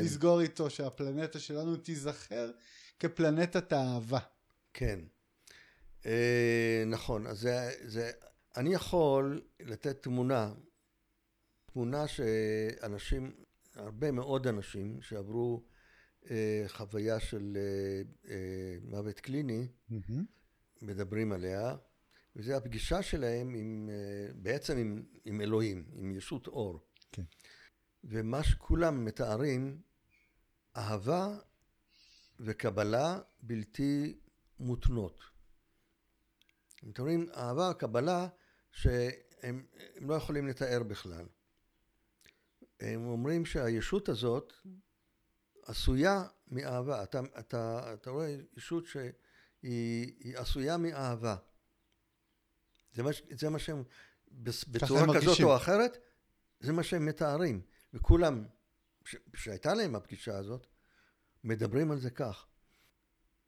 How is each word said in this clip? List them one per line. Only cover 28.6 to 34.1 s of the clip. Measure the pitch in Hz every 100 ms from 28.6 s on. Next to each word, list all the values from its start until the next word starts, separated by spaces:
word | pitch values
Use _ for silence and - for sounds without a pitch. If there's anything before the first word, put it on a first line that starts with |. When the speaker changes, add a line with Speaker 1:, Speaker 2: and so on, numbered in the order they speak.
| - 160 170 139
Speaker 2:
מתארים, | 110 - 113 110 147 127 135 151 - _ _ _ _ _ _ _ _ -
אהבה | 104 107 110 175 196 208 - _ _ _ _ _ _ - _ -
וקבלה | 110 - 117 101 104 117 156 196 - _
בלתי | 117 113 107 - 139 143 147